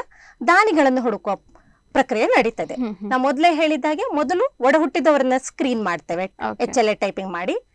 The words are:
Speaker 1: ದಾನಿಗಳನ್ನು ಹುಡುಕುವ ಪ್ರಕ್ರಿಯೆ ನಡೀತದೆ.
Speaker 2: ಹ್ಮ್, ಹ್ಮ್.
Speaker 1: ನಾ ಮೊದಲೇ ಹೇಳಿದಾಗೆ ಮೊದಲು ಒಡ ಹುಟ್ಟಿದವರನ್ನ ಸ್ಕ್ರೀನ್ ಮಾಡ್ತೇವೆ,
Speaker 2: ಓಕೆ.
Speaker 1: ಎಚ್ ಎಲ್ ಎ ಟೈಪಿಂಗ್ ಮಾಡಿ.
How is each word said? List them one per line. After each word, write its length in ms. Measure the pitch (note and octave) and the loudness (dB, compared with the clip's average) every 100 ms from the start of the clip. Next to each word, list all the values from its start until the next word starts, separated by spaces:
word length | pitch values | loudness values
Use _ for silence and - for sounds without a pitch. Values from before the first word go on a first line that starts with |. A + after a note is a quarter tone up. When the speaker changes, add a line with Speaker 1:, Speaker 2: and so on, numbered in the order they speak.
| - - - - A#3 | -6 -14 -20 -4 2
Speaker 1:
ದಾನಿಗಳನ್ನು 540 | F4+ A4 D#4+ C#4 B3+ | 4 4 4 4 2
ಹುಡುಕುವ 340 | A#3+ G3+ G#3 F#3+ _ _ _ _ _ | 0 -4 -4 -6 _ _ _ _ _
ಪ್ರಕ್ರಿಯೆ 340 | D#3+ D#3 G#3+ E4 | -2 0 0 2
ನಡೀತದೆ. 480 | A#4+ A3+ - D#3+ | 2 2 -2 -6
Speaker 2:
ಹ್ಮ್, 220 | - A#3 F#3+ | -6 -6 -6
ಹ್ಮ್. 140 | G3+ | -4
Speaker 1:
ನಾ 60 | B3+ | 0
ಮೊದಲೇ 380 | C4+ C4+ F4 | 0 2 2
ಹೇಳಿದಾಗೆ 600 | D#4 D#4 D4+ D4+ D#4 B4+ | 2 0 0 -2 -2 -2
ಮೊದಲು 420 | D#4 D4 F4+ C5+ - | -2 -2 0 -2 0
ಒಡ 160 | B3+ D4+ | 2 2
ಹುಟ್ಟಿದವರನ್ನ 540 | D4+ E4+ D4+ C#4+ C4 B3+ | 2 0 2 2 2 -2
ಸ್ಕ್ರೀನ್ 460 | - - C#4+ A3+ | -4 -4 -2 -2
ಮಾಡ್ತೇವೆ, 400 | F#3+ E3+ - E3+ | -4 -6 -6 -6
Speaker 2:
ಓಕೆ. 380 | F#3+ - G#2+ - | -6 -8 -8 -4
Speaker 1:
ಎಚ್ 160 | E3 C4 | -2 0
ಎಲ್ 100 | G#3+ | 0
ಎ 60 | |
ಟೈಪಿಂಗ್ 380 | G#3 G3+ G3 F#3+ | 0 -4 -6 -8
ಮಾಡಿ. 220 | F3 F#3 G#4+ - | -6 -6 -6 -8